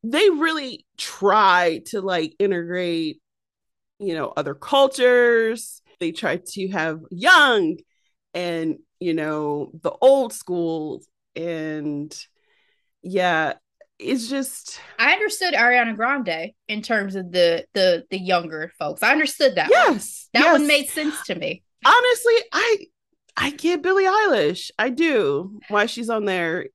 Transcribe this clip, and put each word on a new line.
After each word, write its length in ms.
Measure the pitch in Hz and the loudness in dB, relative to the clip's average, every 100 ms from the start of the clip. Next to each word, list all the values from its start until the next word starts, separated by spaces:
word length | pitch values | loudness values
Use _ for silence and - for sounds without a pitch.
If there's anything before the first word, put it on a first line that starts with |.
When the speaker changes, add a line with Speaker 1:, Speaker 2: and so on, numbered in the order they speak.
Speaker 1:
They 260 | 226 285 415 | -2 2 4
really 540 | 311 320 320 269 220 _ - | 4 0 -2 -8 -14 _ -14
try 840 | - - 202 214 196 180 175 165 - | -14 -2 2 4 6 4 4 0 -6
to, 140 | 214 | -6
like, 340 | 190 180 160 _ | -2 -2 -4 _
integrate, 800 | 196 180 170 180 180 165 160 - _ _ _ _ _ _ _ _ | 0 0 -4 -4 -2 -2 -4 -8 _ _ _ _ _ _ _ _
you 140 | 202 | -6
know, 180 | 160 135 - | -4 -4 -4
other 180 | 151 | -6
cultures. 1300 | 139 - 277 269 269 247 247 240 233 226 226 - - _ _ | -8 0 2 2 4 4 4 4 4 0 -4 -10 -18 _ _
They 100 | 170 | -6
try 300 | 156 196 175 - | -4 -4 -6 -8
to 140 | - 190 | -10 -6
have 320 | 190 160 160 160 | -4 -4 -6 -12
young 640 | 175 262 359 285 226 165 156 _ _ _ _ _ | -4 4 6 6 4 0 -4 _ _ _ _ _
and, 440 | 170 175 165 160 151 _ _ | -8 -6 -4 -4 -6 _ _
you 160 | 180 | -4
know, 560 | 160 156 151 151 147 139 165 | -2 -2 -4 -4 -4 -6 -6
the 100 | - - | -8 4
old 320 | 262 277 233 | 4 6 2
school. 720 | - - 180 165 160 156 - _ _ _ - | -6 -6 -4 -2 -4 -6 -10 _ _ _ -10
And 800 | 170 165 156 156 147 147 151 - - _ _ _ _ _ _ _ | -8 -6 -6 -6 -6 -6 -8 -14 -20 _ _ _ _ _ _ _
yeah, 520 | 180 185 180 160 151 - _ _ - _ | -6 -2 0 0 -2 -4 _ _ -20 _
it's 300 | - 262 226 | -4 -4 -2
just 500 | 277 269 - - - - - | -6 -6 -10 -16 -18 -18 0
Speaker 2:
I 140 | 247 | 2
understood 400 | 381 427 - 370 | 2 -2 -2 -2
Ariana 420 | 285 240 247 233 214 | 2 4 4 0 -2
Grande 560 | 233 277 220 160 165 _ - | -2 -2 -4 -6 -8 _ -10
in 140 | 214 | -10
terms 320 | 214 220 202 190 | -2 -4 -2 -8
of 160 | 180 | -4
the, 320 | 180 170 165 - | 2 2 2 -4
the, 320 | 202 185 170 - | 0 2 2 -2
the 80 | 190 | -8
younger 520 | 185 180 170 156 165 _ | 0 0 0 -10 -12 _
folks. 240 | 156 - | -10 -2
I 80 | 220 | 2
understood 440 | 302 302 - 277 185 | 2 0 2 0 2
that 140 | 151 | 2
one. 240 | 587 494 | 4 4
Speaker 1:
Yes, 340 | 240 - - - | 2 -6 -16 -4
Speaker 2:
That 180 | 233 320 | 2 4
one 80 | 294 | 4
Speaker 1:
yes. 60 | 294 | 4
Speaker 2:
made 200 | 294 285 | 2 0
sense 340 | - 302 302 | -6 -6 -6
to 100 | - | -10
me. 300 | 214 - 170 _ _ | -8 -8 -10 _ _
Speaker 1:
Honestly, 500 | 254 466 494 480 466 466 - | 4 6 4 2 2 2 0
I, 240 | 302 466 415 - _ _ _ _ - | -2 0 -2 -4 _ _ _ _ -6
I 140 | 277 | -6
get 320 | 294 320 349 | -2 -2 0
Billie 220 | 349 381 | 0 2
Eilish. 640 | 381 415 415 240 147 180 - - | 2 2 2 2 0 -2 -10 -4
I 120 | 233 | -4
do. 680 | 254 330 254 156 143 185 202 - | 0 0 2 0 -2 -4 -14 -2
Why 180 | 208 226 | 0 0
she's 240 | - 226 | -4 -4
on 160 | 226 202 | -4 -2
there. 400 | 185 165 170 - | -2 -2 -4 -8